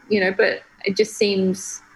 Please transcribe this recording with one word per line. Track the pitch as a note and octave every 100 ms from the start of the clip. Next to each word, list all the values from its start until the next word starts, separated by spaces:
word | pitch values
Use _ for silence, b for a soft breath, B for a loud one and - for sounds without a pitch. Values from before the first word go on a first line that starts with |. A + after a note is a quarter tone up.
| -
you | G#3
know, | F#3
but | F#3+ G#3+ - - -
it | - G3
just | G#3+ -
seems | G#3 G3 F#3+ F#3 - - -